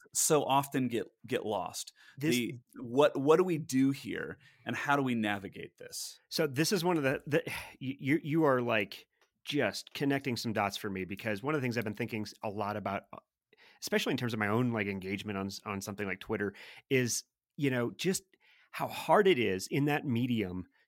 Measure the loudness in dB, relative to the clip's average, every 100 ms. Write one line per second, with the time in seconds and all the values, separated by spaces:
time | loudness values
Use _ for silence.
0 | -2 0 4 4 4 2 2 0 0 -2
1 | -4 _ -4 -2 0 -2 -2 -8 -12 -16
2 | -20 -4 0 0 0 -6 -14 -14 -2 4
3 | 4 4 6 6 6 0 0 2 4 2
4 | -4 -6 -6 -10 -16 _ -8 -4 0 2
5 | 2 0 0 -2 -6 -12 -16 -16 -14 -12
6 | -12 -14 -8 -2 -2 0 2 2 2 2
7 | 2 0 0 0 0 -8 -10 -10 -8 -4
8 | 0 0 2 2 4 4 4 2 0 -8
9 | -20 _ _ _ -4 0 0 -2 -8 -2
10 | 0 0 -2 -4 -2 0 0 -2 -6 -6
11 | -6 -6 -4 -4 -2 -2 0 -2 -2 -4
12 | -4 -4 -6 -8 -8 -4 -4 -4 -4 -6
13 | -8 -20 _ _ _ _ -20 -14 -4 -2
14 | 0 -2 -2 -2 0 2 2 0 -2 -4
15 | -4 -6 -4 -4 -6 -8 -8 -6 -6 -6
16 | -6 -6 -4 -2 -2 -6 -16 -12 0 0
17 | 2 -4 -8 _ _ -4 0 0 -2 -2
18 | -2 -2 -6 _ _ _ _ -8 -6 -4
19 | 4 6 6 6 4 2 0 0 2 0
20 | 0 0 2 0 0 -4 -8 _